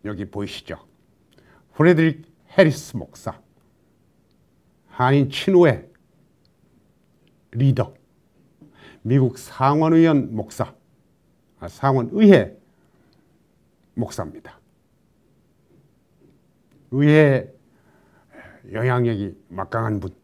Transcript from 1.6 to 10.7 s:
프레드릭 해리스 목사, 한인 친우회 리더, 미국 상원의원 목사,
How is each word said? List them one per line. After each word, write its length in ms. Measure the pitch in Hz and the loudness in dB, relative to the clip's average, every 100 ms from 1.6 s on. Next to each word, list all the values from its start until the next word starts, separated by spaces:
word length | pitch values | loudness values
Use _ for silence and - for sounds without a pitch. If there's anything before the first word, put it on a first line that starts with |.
| _ | _
프레드릭 520 | - 165 160 160 - - _ _ - | 0 2 4 0 -4 -16 _ _ 2
해리스 380 | 165 - - 117 | 2 2 -10 -14
목사, 440 | - - - - _ _ _ _ _ _ _ _ _ _ _ _ _ _ _ | -14 -14 -16 -16 _ _ _ _ _ _ _ _ _ _ _ _ _ _ _
한인 420 | - 127 143 135 | -4 0 0 0
친우회 580 | - - 180 160 110 - _ _ _ _ _ _ _ _ _ _ _ _ _ _ _ _ | -4 0 4 4 2 -10 _ _ _ _ _ _ _ _ _ _ _ _ _ _ _ _
리더, 420 | 117 135 123 113 _ _ _ _ _ _ _ - _ - - | -2 0 0 -4 _ _ _ _ _ _ _ -20 _ -20 -16
미국 360 | 110 135 131 - | -2 0 0 -4
상원의원 960 | - - 135 147 160 165 165 147 - | -20 -2 0 2 2 4 4 2 -2
목사, 400 | 110 107 - - | -10 -12 -10 -10